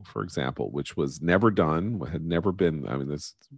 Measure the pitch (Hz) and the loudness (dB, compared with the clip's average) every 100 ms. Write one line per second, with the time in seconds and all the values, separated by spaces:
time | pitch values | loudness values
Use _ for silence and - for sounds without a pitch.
0 | 95 - - - 65 - 50 71 69 - | -12 -8 -6 -4 -4 -4 -4 -6 -6 -4
1 | 71 67 82 95 113 98 78 80 104 107 | -4 -2 2 6 6 6 4 2 0 -4
2 | 67 80 82 85 101 92 87 78 50 65 | -6 -6 -2 0 0 2 2 0 -4 -4
3 | 69 73 - - _ | -4 -6 -10 -18 _